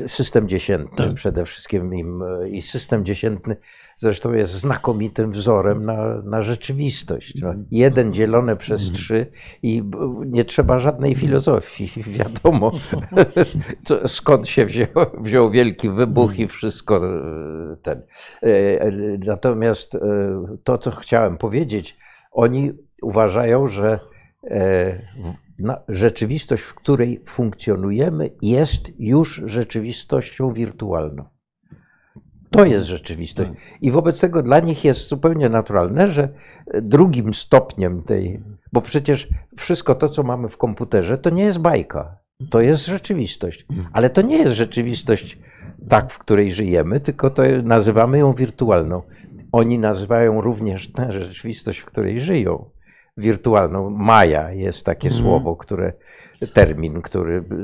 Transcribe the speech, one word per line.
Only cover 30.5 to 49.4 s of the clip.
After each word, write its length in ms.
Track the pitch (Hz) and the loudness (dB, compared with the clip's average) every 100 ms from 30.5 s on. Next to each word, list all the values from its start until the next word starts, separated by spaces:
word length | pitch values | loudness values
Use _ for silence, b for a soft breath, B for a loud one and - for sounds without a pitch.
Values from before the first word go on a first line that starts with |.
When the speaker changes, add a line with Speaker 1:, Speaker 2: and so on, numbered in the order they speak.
Speaker 1:
wirtualną. 680 | 113 107 - 104 82 76 69 71 _ _ _ _ b b b b b _ _ _ | -4 -6 -6 -6 -4 -6 -10 -16 _ _ _ _ b b b b b _ _ _
To 140 | 214 185 | 6 6
jest 200 | 104 85 | 4 -2
rzeczywistość. 640 | 90 - 82 82 - 92 | -6 -8 -10 -8 -6 -6
Speaker 2:
Tak. 100 | 78 B B | -8 B B
Speaker 1:
I 100 | 135 | 0
wobec 280 | 143 165 - | 2 2 2
tego 240 | 175 165 | 0 0
dla 160 | 123 147 | 4 4
nich 240 | 170 151 143 | 4 2 2
jest 220 | 123 - | 0 -2
zupełnie 400 | 139 165 160 123 | 0 0 2 2
naturalne, 580 | 113 107 101 87 135 202 | 2 2 0 2 2 2
że 220 | 147 139 B B B - 101 | 2 -2 B B B -6 -6
drugim 520 | 110 143 185 127 107 | 2 4 6 4 -2
stopniem 720 | 104 - 135 - - 92 87 | -4 4 4 4 0 -2 -2
tej, 400 | 80 101 90 104 104 104 _ | -2 -2 -2 -8 -14 -20 _
bo 80 | 120 | -2
przecież 460 | - 151 139 135 - B - - | 0 -2 0 -2 -2 B -8 -14
wszystko 380 | - 175 - 127 | -6 -2 0 0
to, 140 | 147 | 0
co 140 | 147 | -2
mamy 260 | 127 123 113 | -4 -4 -6
w 80 | - | -4
komputerze, 600 | 117 101 120 104 87 135 | -4 -4 -2 0 0 0
to 120 | 175 | 0
nie 140 | 170 | 0
jest 160 | 208 175 | 0 0
bajka. 580 | 165 135 78 73 80 - _ _ 135 | 0 0 -2 -8 -10 -14 _ _ 0
To 120 | 113 | 2
jest 240 | 120 156 170 | 4 2 0
rzeczywistość. 800 | 190 - 180 101 - 87 - - | -6 -4 -4 -4 -6 -10 -10 -10
Speaker 2:
Mhm. 180 | 90 85 | -8 -4
Speaker 1:
Ale 160 | 110 123 | 0 2
to 120 | 190 | 4
nie 160 | 233 320 | 4 4
jest 160 | 196 | 2
rzeczywistość 840 | 110 113 120 120 113 - 104 - - B B B B - | 2 0 -2 -4 -4 0 -2 -2 -18 B B B B 4
tak, 220 | 107 - | 4 4
w 80 | - | -6
której 320 | - 104 101 | 2 4 4
żyjemy, 480 | 92 98 87 78 135 | 0 0 2 2 0
tylko 300 | 139 139 135 | -2 -2 0
to 140 | 139 131 131 | 4 4 2
nazywamy 540 | 117 117 107 110 120 143 | 4 4 6 4 4 6
ją 140 | 139 | 4
wirtualną. 680 | 131 123 - 120 90 78 90 - B B B | 4 -2 0 2 4 2 -4 -8 B B B